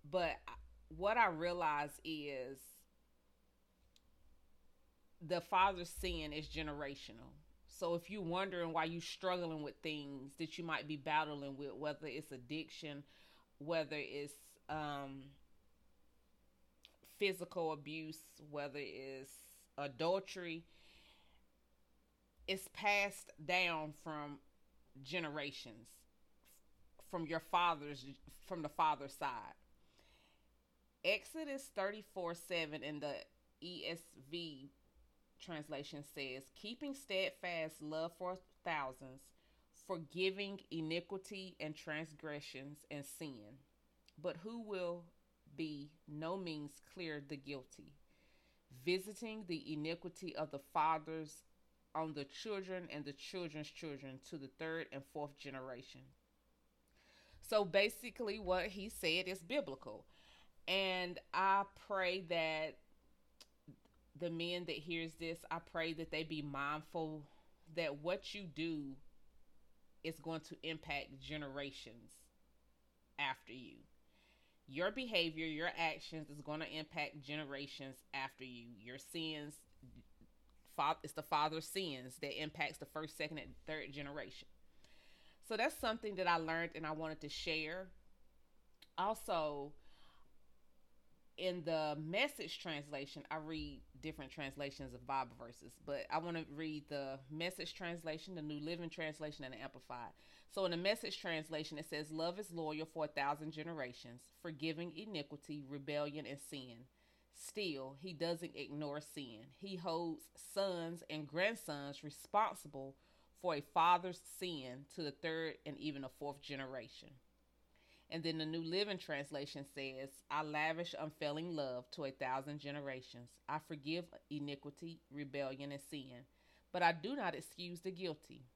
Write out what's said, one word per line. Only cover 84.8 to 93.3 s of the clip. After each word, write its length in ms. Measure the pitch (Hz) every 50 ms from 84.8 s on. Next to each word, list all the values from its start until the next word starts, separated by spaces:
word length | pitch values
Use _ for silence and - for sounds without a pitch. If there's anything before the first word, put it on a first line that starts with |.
| - - - - - - - - - - - - -
So 120 | - 226
that's 200 | 214 233 285 -
something 380 | - - 226 220 233 - 214 202
that 120 | 185 185
I 100 | 175 170
learned 340 | 165 165 160 160 165 170 170 -
and 120 | 156 160
I 40 | 156
wanted 280 | 156 156 160 156 156 156
to 60 | 156
share. 600 | 147 - - - 175 156 160 156 151 170 185 190 180 - - - - - _ - - - - - - - - - - - - - - _
Also, 760 | - 180 202 220 - - - 190 165 156 151 147 143 139 147 - - - - - - - - - - - - - - - - - - - - - - - - - - - - - - - - -
in 260 | - 180 185 180 180 156
the 320 | 165 165 156 156 151 147 151
Message 600 | 156 156 180 214 262 294 - - 185 165 - -
translation, 640 | - 180 156 143 143 147 147 135 143 143 - 151 -
I 80 | -